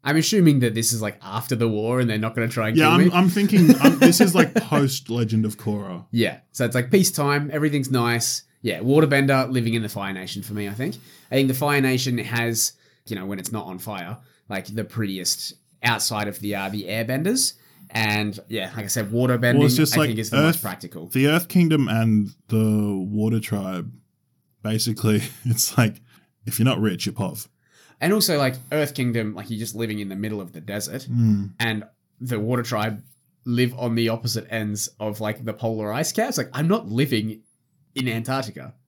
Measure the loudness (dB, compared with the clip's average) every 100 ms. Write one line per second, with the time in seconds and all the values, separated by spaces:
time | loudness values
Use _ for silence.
0 | 2 0 2 6 6 6 2 0 -2 -2
1 | -4 -6 -8 -8 -4 0 0 0 0 0
2 | 0 0 -2 -2 -4 -2 0 4 4 6
3 | 6 6 2 2 4 6 8 8 6 6
4 | 6 6 4 4 2 2 0 0 0 -2
5 | -4 -2 0 2 0 -4 -6 -6 -8 -12
6 | -6 0 0 -2 _ -4 -2 -2 2 4
7 | 4 2 0 0 -2 -2 0 0 0 0
8 | 2 0 -2 -6 _ _ -6 -2 2 4
9 | 6 4 4 2 2 0 0 -2 -4 -6
10 | -6 -6 -8 -12 -10 -8 -8 -6 -8 -8
11 | -18 -20 _ 0 2 0 2 2 2 2
12 | 0 -2 -2 0 0 0 -2 _ _ _
13 | -12 -10 -8 -8 -6 -8 -8 -10 -10 -10
14 | -10 -12 _ _ _ -8 -6 -8 -8 -4
15 | -4 -4 -4 -6 -8 -14 _ _ -2 0
16 | -2 -4 -6 -6 -6 -6 -6 -6 -6 -4
17 | -4 -2 -2 0 -2 -4 _ _ -8 -4
18 | 0 0 -2 -6 -8 -8 -6 -8 -6 -4
19 | -2 0 2 2 4 4 4 4 2 2
20 | 0 0 0 2 4 2 -4 -8 -12 -14
21 | -4 2 4 2 2 4 4 4 2 2
22 | 4 4 2 -6 _ 0 2 2 0 -2
23 | -2 -2 0 0 -2 -4 -4 -6 -8 -14
24 | _ _ _ _ _ _ -4 -2 -2 0
25 | 2 2 0 -8 -2 0 0 2 0 0
26 | _ _ _ _ -10 0 2 2 0 -2
27 | -6 -4 -6 -6 -16 _ _ _ _ _
28 | 0 2 2 2 0 -2 -4 -2 -2 -2
29 | -2 0 -4 -8 -8 -8 -8 -6 -6 -6
30 | -8 -6 -6 -6 -10 -14 -10 -8 -8 -10
31 | -4 2 4 2 -2 -4 -4 -4 -8 _
32 | _ _ -6 -4 -2 -2 -2 -2 -2 -4
33 | -14 _ _ _ -4 0 0 -2 -2 0
34 | 0 -2 -4 -6 -6 -6 -6 -6 -8 _
35 | -8 -4 -6 -6 -8 -4 -4 -4 -4 -4
36 | -4 -2 -2 -2 -6 -2 -4 -4 -6 -2
37 | 0 0 -4 -10 _ _ _ _ _ -8
38 | -6 -4 -4 -6 -6 -12 -18 -20